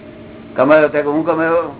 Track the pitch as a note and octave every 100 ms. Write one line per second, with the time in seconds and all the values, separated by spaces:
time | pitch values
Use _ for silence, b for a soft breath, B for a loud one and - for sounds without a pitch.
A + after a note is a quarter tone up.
0 | - - - - - - C3+ D#3 D3+ D3+
1 | D3 D3 D#3+ D#3+ E3 E3+ D#3+